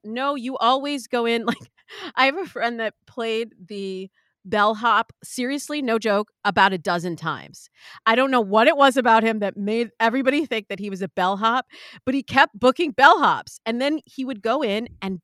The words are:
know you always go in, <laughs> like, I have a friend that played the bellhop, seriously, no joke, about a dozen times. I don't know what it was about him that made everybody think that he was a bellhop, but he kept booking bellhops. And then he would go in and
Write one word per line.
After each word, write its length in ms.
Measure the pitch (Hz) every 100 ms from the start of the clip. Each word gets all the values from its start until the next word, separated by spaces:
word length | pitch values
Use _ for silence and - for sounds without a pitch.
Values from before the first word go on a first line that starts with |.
know 320 | 208 240 277 285
you 220 | 240 269
always 500 | 226 269 285 285 -
go 180 | 240 233
in, 200 | 233 226
<laughs> 0 |
like, 260 | - - _ _ - 349 -
I 100 | 269
have 120 | 330
a 80 | 359
friend 360 | 170 233 233
that 140 | 220 _ _
played 500 | - 226 220 233 _ 175
the 440 | 202 196 185 190 _ _ _ 185
bellhop, 640 | 208 208 214 233 214 226 _
seriously, 580 | - - 247 285 - 294
no 180 | 254 226
joke, 320 | 220 202 214 _ 208
about 280 | 196 196
a 40 | 185
dozen 380 | 190 175 180 156
times. 540 | 160 127 69 - - _ - - -
I 100 | 233
don't 160 | 269
know 100 | 254
what 260 | 196 214 262
it 100 | 285
was 180 | 269 247
about 280 | 233 226
him 160 | 226 220
that 180 | 202 -
made 340 | 202 226 233 -
everybody 460 | 226 262 254 294 294
think 240 | 220 202
that 100 | 190
he 100 | 208
was 120 | 190
a 80 | 190
bellhop, 560 | - 185 196 226 254 - - - - -
but 80 |
he 100 | 269
kept 340 | - 262 320 202
booking 340 | 247 262 320
bellhops. 680 | 220 277 370 226 131 - - 226
And 160 | 240
then 180 | 277 302 _
he 180 | -
would 180 | 262 226
go 220 | 226 269
in 240 | 233 208 240 -
and 200 | 190 180